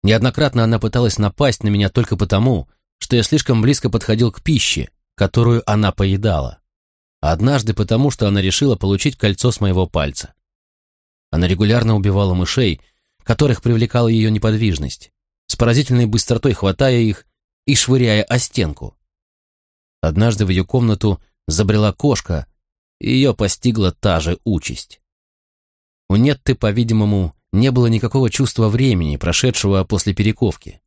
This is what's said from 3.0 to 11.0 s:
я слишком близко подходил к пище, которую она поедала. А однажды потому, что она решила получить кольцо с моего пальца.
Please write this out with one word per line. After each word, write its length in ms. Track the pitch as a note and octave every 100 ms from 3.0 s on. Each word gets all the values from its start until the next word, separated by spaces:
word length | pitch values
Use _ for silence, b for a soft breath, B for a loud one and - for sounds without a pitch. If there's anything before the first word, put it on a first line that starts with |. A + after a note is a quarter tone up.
| - A#2+
я 80 |
слишком 380 | A#2+ D#3 - A#2
близко 280 | A2+ C#3+ B2
подходил 420 | A2 - A2 A#2
к 100 | -
пище, 480 | - D#3 - - C2 _ _ -
которую 540 | G2 - A#2 A#2 -
она 220 | G#2+ G#2
поедала. 680 | - G2 F#2+ G#2+ D#2+ B1+ - _ _ _ _ _ _
А 100 | D2
однажды 420 | E2 A#2 C#3+ A2
потому, 360 | G2+ G#2 A2+ C#3+
что 180 | B2+ G#2
она 140 | G2+
решила 340 | F#2+ - C#3+ G#2+
получить 400 | G2 G2 D3+ -
кольцо 360 | G#2 G2 B2+
с 100 | -
моего 240 | G2+ F#2 F2+
пальца. 480 | E2+ D2 - - _ _ _ _ _ _ _